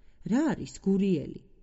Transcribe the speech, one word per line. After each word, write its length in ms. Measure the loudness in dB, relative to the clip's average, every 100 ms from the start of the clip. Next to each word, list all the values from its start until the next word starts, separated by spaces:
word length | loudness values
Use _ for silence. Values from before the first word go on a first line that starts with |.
| -20 -16 -2
რა 140 | 2 2
არის 240 | 0 -6 -4
გურიელი? 640 | 0 2 2 0 -2 -10 -18 -20